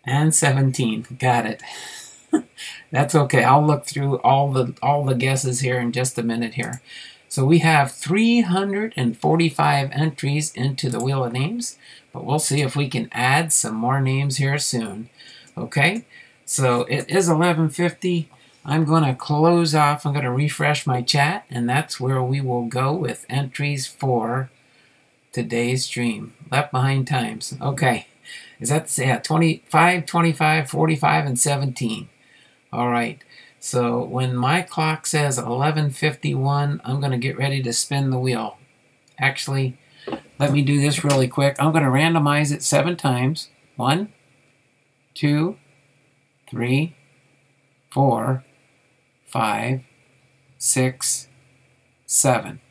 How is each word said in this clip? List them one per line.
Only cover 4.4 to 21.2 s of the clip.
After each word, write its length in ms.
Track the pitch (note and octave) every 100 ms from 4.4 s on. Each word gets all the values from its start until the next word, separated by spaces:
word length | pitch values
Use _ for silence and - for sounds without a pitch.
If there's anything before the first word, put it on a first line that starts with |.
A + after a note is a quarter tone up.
| C#3+
the, 240 | C3 B2 -
all 220 | C3+ D3
the 100 | C3+
guesses 460 | B2 C3 C3+ C3 B2
here 180 | C3 B2+
in 140 | A#2+
just 260 | A2+ B2+ -
a 40 |
minute 320 | A2+ A#2 A#2
here. 260 | A#2 A#2+ B2+ - - - - _
So 160 | -
we 140 | C3+ E3
have 340 | E3 D#3 C3+
three 480 | - - F#3+ A3+ A#3+
hundred 540 | F#3 F3+ G3 G3 A3 -
and 220 | A#2+ -
forty-five 720 | D3+ D#3+ E3 - D3 C#3+ C3+
entries 600 | C3+ D#3 - C#3+ D3 D3+
into 360 | - C3+ C3+ B2+
the 120 | A#2
Wheel 240 | B2+ C3+
of 80 | B2
Names, 440 | B2 D3+ A#3+ A#3+ - - - _
but 120 | -
we'll 140 | - D3+
see 240 | - C#3+
if 140 | C#3 C#3+
we 120 | C#3
can 200 | B2 A2+
add 400 | A2+ B2+ C#3+ E3
some 220 | - A2
more 260 | A2 A#2+ C3+
names 360 | C3 C3+ C#3+ C3
here 220 | C3+ C#3+
soon. 520 | - A#2+ A2 G2+ A#2 _ - - - -
Okay? 460 | A#2 D3 D#3 A3 - - - _
So 380 | - - B2+ A#2+
it 260 | B2 C3+ -
is 200 | F#3 F3
eleven 400 | D#3 F3 D#3+ D#3+
fifty. 580 | D#3+ F3 - F3+ F3 D3+ - _ _
I'm 200 | D3 D#3
gonna 300 | D3+ E3 C#3+
close 600 | B2+ - D3+ E3 F3 E3
off. 320 | D3+ D3 C#3+ D3+
I'm 60 |
gonna 200 | C#3+ B2+
refresh 540 | B2 D3 - D3 D3 -
my 160 | B2
chat, 420 | B2 C#3+